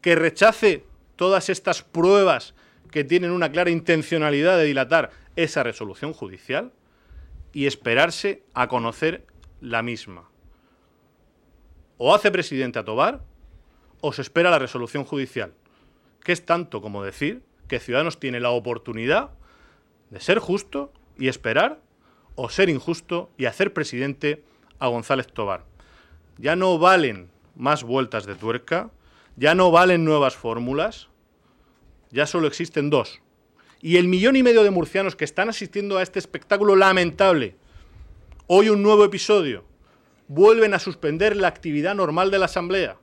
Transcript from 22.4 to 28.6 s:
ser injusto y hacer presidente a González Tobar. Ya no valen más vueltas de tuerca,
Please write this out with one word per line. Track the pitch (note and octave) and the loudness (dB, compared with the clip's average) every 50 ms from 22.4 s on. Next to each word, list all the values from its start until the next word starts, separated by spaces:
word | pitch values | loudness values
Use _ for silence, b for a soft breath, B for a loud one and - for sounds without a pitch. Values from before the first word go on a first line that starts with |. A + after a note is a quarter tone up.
| B2+ A#2 | -10 -6
ser | - - G3 F3+ | 0 0 0 0
injusto | D#3 B2+ - - E3+ - _ - F3 E3+ - _ _ | 0 -4 -4 -8 -8 -8 _ -8 -8 -8 -8 _ _
y | - B2+ | -6 -6
hacer | A#2 - - G3+ G3 G3 | -6 -2 -2 -4 -4 -2
presidente | E3+ D3 - - A#2+ C3 C#3 C3+ - D3+ D3 D3 D3 b b b b b b b | -6 -8 -6 -6 -6 -6 -8 -8 -6 -6 -6 -6 -6 b b b b b b b
a | - C#3 | -6 -4
González | B2+ A#2+ A#2+ G#2+ - C#3 C3 B2 | -4 -4 -4 -2 -2 -4 -4 -4
Tobar. | - _ - G#2+ G2+ F#2 E2+ - - _ b b b b b b b b b b _ _ | -8 _ -8 -6 -6 -6 -8 -12 -20 _ b b b b b b b b b b _ _
Ya | - G#2+ C#3+ E3 | -6 -4 -2 -2
no | F3+ F#3+ F#3 F3+ | 0 0 0 2
valen | D#3 E3 F#3 F#3+ F3+ D3+ B2 G#2 F#2 F2+ F2+ _ _ _ _ _ | 4 6 6 6 6 2 0 -4 -8 -16 -20 _ _ _ _ _
más | - A#2+ C#3 D3+ C3+ A#2+ | -4 -2 -2 -2 -2 -2
vueltas | A#2 B2+ C3+ C3 A#2 - A2 G2 | -2 -2 -2 -2 -2 -6 -8 -8
de | G2+ G2 | -8 -14
tuerca, | F2 G#2 A2+ A#2 B2 | -10 -8 -8 -8 -8